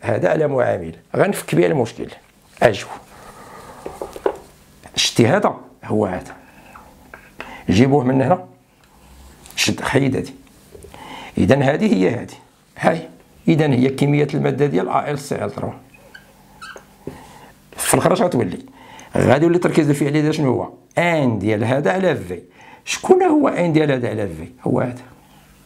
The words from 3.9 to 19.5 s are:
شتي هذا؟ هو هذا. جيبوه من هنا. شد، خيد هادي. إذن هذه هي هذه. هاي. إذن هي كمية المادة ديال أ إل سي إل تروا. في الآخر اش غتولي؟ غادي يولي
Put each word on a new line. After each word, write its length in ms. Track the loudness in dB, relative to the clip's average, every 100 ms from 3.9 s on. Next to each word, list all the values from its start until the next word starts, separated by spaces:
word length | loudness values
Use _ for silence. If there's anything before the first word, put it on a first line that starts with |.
| -14 -16 -6 -6 -6 -14 -20 _ -20 -10 -4
شتي 300 | -2 2 4
هذا؟ 280 | 4 0 -4 -14 -20
هو 220 | -4 -2 -2
هذا. 300 | -4 -10 -20 -20 -20 -20 -20 -20 -20 -20 -20 -20 -20 -18 -6 0
جيبوه 360 | 4 6 4
من 180 | 2 2
هنا. 240 | 2 0 -2 -20 _ _ _ -20 -20 -20 -20 -20 -12 -4
شد، 240 | -4 -2
خيد 360 | -2 0 0 -2
هادي. 180 | -6 -14 -20 -20 -20 -20 -20 -20 -18 -18 -6 0
إذن 240 | 4 4
هذه 320 | 4 2 2
هي 160 | 2 2
هذه. 240 | 0 -8 -16 -20 _ _ -2
هاي. 300 | 0 0 -6 -20 _ -4 0
إذن 240 | 2 2
هي 160 | 2 2
كمية 400 | 2 2 2 0
المادة 320 | 0 -2 0 0
ديال 220 | 0 -2
أ 220 | -2 -2
إل 80 | -8
سي 260 | -6 -6
إل 60 | -6
تروا. 220 | -6 -10 -12 -20 -20 -20 -20 -20 _ -20 -20 -20 -20 -20 _ -16 -16 -20 -20 -20 -20 _ -8
في 180 | 0
الآخر 180 | 2 2
اش 100 | 2
غتولي؟ 360 | 2 0 -2 -6 -14 -20 -20 -20 -4 0
غادي 280 | 4 4
يولي 120 | 4